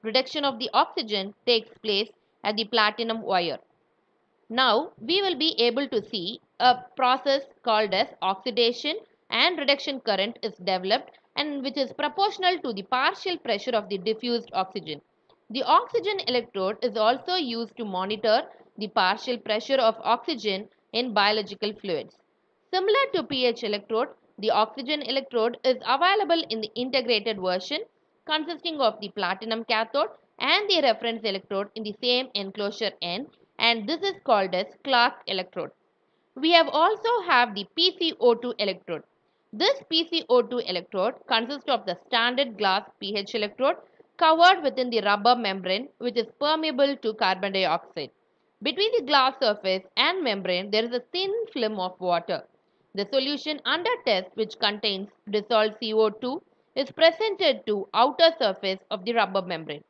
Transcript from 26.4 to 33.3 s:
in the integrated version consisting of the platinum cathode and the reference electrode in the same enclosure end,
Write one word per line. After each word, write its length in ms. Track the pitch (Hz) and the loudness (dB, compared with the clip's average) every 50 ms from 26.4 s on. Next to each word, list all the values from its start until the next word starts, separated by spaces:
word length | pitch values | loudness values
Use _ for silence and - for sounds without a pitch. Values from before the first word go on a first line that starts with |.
| - - | 0 -4
in 120 | 220 226 | -6 -8
the 100 | 214 - _ | -8 -8 _
integrated 640 | - 247 262 247 269 240 233 240 214 208 233 214 202 | -6 -6 -2 -2 -2 2 2 0 2 2 -2 -4 -2
version 400 | 185 185 180 190 185 - 294 330 453 _ _ _ _ _ _ _ _ | 0 0 0 -2 -2 -4 -6 -6 -6 _ _ _ _ _ _ _ _
consisting 540 | - 302 311 302 311 339 285 - 339 320 294 | -2 -2 -2 -2 -4 -8 -6 -6 -6 -2 2
of 200 | 262 220 214 - | 0 0 0 -2
the 80 | 208 196 | -12 -10
platinum 540 | _ 208 190 175 190 190 220 226 220 226 226 | _ -2 -2 -2 -2 -4 -4 -4 -4 -4 -2
cathode 440 | - 226 214 226 220 - 277 320 415 - - _ _ _ - | 0 0 0 0 0 0 -2 -2 -2 -4 -16 _ _ _ -4
and 300 | - 277 330 392 415 403 | 0 2 2 2 2 2
the 140 | 381 330 | 2 4
reference 400 | 294 254 214 - - 233 226 220 208 | 4 2 2 2 -2 -6 -6 -4 -4
electrode 440 | 214 190 196 - _ 202 196 202 202 _ | -4 -4 -4 -6 _ -4 -4 -4 -4 _
in 80 | 226 | -10
the 120 | 220 214 202 - | -10 -10 -8 -4
same 260 | - 247 247 247 254 254 _ | 0 0 0 0 -2 -4 _
enclosure 560 | 202 196 196 196 208 202 202 208 - 220 196 - _ | -8 -8 -8 -6 -4 -4 -4 -4 -4 -6 -6 -4 _
end, 260 | 170 175 175 208 285 - | -6 -6 -6 -6 -8 -12